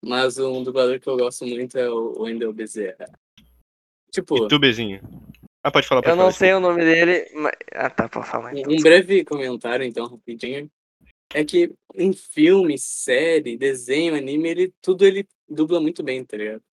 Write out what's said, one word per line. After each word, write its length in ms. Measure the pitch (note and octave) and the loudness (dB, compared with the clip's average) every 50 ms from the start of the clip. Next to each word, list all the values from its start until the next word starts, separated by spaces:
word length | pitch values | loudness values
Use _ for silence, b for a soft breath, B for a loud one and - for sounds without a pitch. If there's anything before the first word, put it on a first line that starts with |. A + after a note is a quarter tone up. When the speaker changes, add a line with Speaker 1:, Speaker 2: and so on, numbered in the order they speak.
| - | -6
Speaker 1:
Mas 320 | A#2 B2 B2+ C3 C3 A#2+ C3 | -4 -2 0 0 0 0 -2
um 240 | C3+ C3 B2+ C3 B2+ | -4 -4 -4 -4 -6
dublador 360 | C3 B2+ C3+ B2+ B2 C3 C3 | -4 0 2 2 2 0 -2
que 80 | _ - | _ -4
eu 80 | C3+ | -2
gosto 300 | B2+ B2 B2 A#2+ - B2+ | 0 0 -2 -2 -6 -8
muito 320 | B2 A#2+ A#2+ B2+ B2 - C3+ | -8 -6 -6 -8 -6 -4 -2
é 100 | B2 A#2+ | -2 -2
o 340 | A#2 A2+ A2+ A#2 - - A2 | -2 -2 -4 -4 -4 -6 -6
Wendell 300 | A2+ A2+ A#2 A#2 A2 G#2+ | -6 -4 -4 -6 -6 -6
Bezerra. 560 | A2 A2 G#2+ - A2 G2+ F#2 F#2 _ D#2+ - _ _ _ _ _ - _ _ _ _ _ _ _ _ _ _ _ _ _ _ | -8 -12 -10 -8 -8 -8 -8 -8 _ -18 -20 _ _ _ _ _ -20 _ _ _ _ _ _ _ _ _ _ _ _ _ _
Tipo, 340 | - - F3+ - D#3 B2+ A2 | -8 -8 -4 0 0 0 2
Speaker 2:
E 40 | G#2 | 2
tu, 100 | C#3 D3 | 2 4
Bezinho? 420 | C#3+ C3+ A2+ A2+ A#2 G#2 F#2+ F#2+ - - - - - - - _ - - _ _ _ | 4 2 2 2 -4 -6 -6 -10 -14 -20 -20 -20 -20 -20 -20 _ -20 -20 _ _ _
Ah, 80 | D3 | 0
pode 160 | - D3 C3+ | 2 2 2
falar, 160 | - C#3+ B2+ A#2+ | 2 0 2 4
pode 80 | D#3 E3+ | 2 4
Speaker 3:
Eu 40 | |
não 80 | F3 F#3 | 4 4
Speaker 2:
falar, 80 | F#3 F3+ | 4 4
Speaker 3:
sei 160 | - G3+ F#3 | 4 4 4
Speaker 2:
desculpa. 160 | F#3+ F#3+ F#3 | 4 4 2
Speaker 3:
o 40 | F3+ | 2
nome 140 | F3 E3+ E3+ | 2 2 4
dele, 460 | E3 E3 E3 E3+ E3+ F3+ E3 - - - | 4 4 4 4 4 2 0 -2 -6 -10
mas, 180 | D3+ D3+ C#3 - _ - - - | -6 -6 -6 -6 _ -14 -14 -8
ah, 140 | - C3 C3+ | -6 -6 -6
tá, 200 | - - A2+ A#2 | -4 -4 -6 -4
pode 180 | - A#2 - - | -4 -10 -10 -6
falar, 220 | - A#2+ A2+ A#2+ C3+ | -8 -8 -8 -8 -10
então, 100 | C#3+ C3+ C#3 | -8 -2 0
Speaker 1:
um, 40 | D3+ | 0
um 20 | |
Speaker 3:
desculpa. 60 | D#3+ D3+ D#3+ | 6 8 8
Speaker 1:
breve 340 | E3 F#3 F3+ F3 G3 F#3+ D#3+ | 8 8 6 4 0 0 0
comentário, 600 | - D3+ C#3+ C3+ B2+ B2 A2+ - A#2 A#2+ B2+ C3+ | 0 -6 -6 -6 -6 -8 -6 -6 -4 -4 -4 -4
então, 200 | B2 A2+ - A#2 A#2 | -4 -6 -8 -8 -8
rapidinho. 600 | A#2+ A2 _ - A#2 A2+ - A#2+ C3 C#3 D3 D3+ _ _ _ _ _ _ _ _ _ _ _ _ - | -12 -18 _ -16 -14 -12 -10 -10 -10 -10 -12 -14 _ _ _ _ _ _ _ _ _ _ _ _ -4
É 120 | D3 D#3 | -4 -4
que 280 | D3+ - F3 E3+ E3+ - _ _ _ - | 0 2 2 2 2 -2 _ _ _ -6
em 180 | G3 F3 G3 F#3+ | -2 0 0 0
filme, 640 | - - - - D#3 D3+ E3 F#3+ G3 F#3 E3 C#3+ B2+ | -2 -8 -12 0 2 4 6 6 6 4 2 0 -4
série, 800 | - - - - - - B2+ B2+ D#3 E3 E3 D#3 D3+ B2 A#2 | -6 -10 -10 -8 -2 0 0 2 2 4 2 2 0 0 -6
desenho, 580 | A#2 C3+ C#3 C3+ B2+ B2 A#2+ C3+ D3+ E3 E3+ D#3 | -2 -2 -2 -2 -2 -4 -2 -2 0 0 0 -2
anime, 320 | D3 C3+ C3 C#3+ D3+ E3 E3 | -2 -4 -4 -4 -4 -2 -2
ele, 240 | E3+ F3 F#3 F#3 _ _ - | 0 0 -2 -2 _ _ -2
tudo 240 | - F#3+ F3+ G3 | -2 2 6 6
ele 200 | G3 F#3+ G3 G3+ _ _ _ _ _ | 4 4 2 -8 _ _ _ _ _
dubla 320 | D3 D3 D#3 D#3 F3 E3+ | -4 -4 -2 0 0 0
muito 220 | D#3 D#3 E3+ - D#3+ | 0 -2 -4 -4 -6
bem, 220 | C#3+ C3 C3 B2+ | -6 -6 -6 -8
tá 120 | _ - | _ -10
ligado? 260 | G#2 G#2+ G#2+ G#2+ A2+ _ _ | -8 -8 -8 -8 -10 _ _